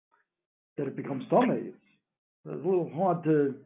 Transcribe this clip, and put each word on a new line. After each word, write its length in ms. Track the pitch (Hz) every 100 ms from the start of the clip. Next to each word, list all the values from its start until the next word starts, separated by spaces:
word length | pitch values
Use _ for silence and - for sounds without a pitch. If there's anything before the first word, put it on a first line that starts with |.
| _ _ _ _ _ _ _ -
that 100 | 135
it 60 |
becomes 300 | 131 - 131 117
Tomei. 360 | 180 247 127 92
It's, 80 | - _ _ _ _ _ _
it's 200 | 151 151
a 40 | 160
little 220 | 180 160
hard 300 | 143 190 165
to, 300 | 156 151 139 127